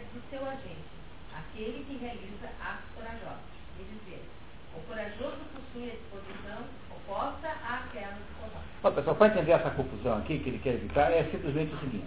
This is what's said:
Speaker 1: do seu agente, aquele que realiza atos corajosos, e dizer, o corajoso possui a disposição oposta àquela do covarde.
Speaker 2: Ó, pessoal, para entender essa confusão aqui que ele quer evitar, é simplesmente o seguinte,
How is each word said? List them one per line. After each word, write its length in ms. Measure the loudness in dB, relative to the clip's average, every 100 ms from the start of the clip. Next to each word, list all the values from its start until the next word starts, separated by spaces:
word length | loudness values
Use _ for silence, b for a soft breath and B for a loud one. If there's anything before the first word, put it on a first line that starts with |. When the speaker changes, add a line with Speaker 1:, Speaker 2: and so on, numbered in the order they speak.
| -8
Speaker 1:
do 80 | -10 -8
seu 160 | -4 -4
agente, 420 | -4 -8 -10 -10 -10 -10 -10 -10 -10
aquele 480 | -8 -6 -6 -6
que 140 | -6 -6
realiza 500 | -6 -8 -8 -8 -8 -8
atos 240 | -6 -6 -8 -10
corajosos, 540 | -8 -8 -8 -8 -10 -10 -10 -10
e 40 |
dizer, 380 | -10 -10 -10 -10 -10 -12 -12 -12 -10 -10
o 40 | -8
corajoso 540 | -4 -4 -4 -4 -4 -8
possui 380 | -10 -8 -8 -6
a 60 | -8
disposição 680 | -8 -10 -8 -8 -8 -8 -8 -10 -10
oposta 560 | -10 -4 -2 0 -2 -4
àquela 640 | -4 -2 -2 -4 -6 -6
do 260 | -8 -8 -8
covarde. 300 | -8 -8 -8 4
Speaker 2:
Ó, 80 | 4
pessoal, 240 | 4 4 10
para 120 | 10
entender 240 | 10 8
essa 200 | 8 8
confusão 480 | 2 0 0 2 2
aqui 200 | 2 0
que 100 | 0
ele 100 | 0
quer 160 | 2 2
evitar, 360 | 4 6 8
é 160 | 8 6
simplesmente 420 | 0 0 2 2
o 60 | 0
seguinte, 260 | -2 -2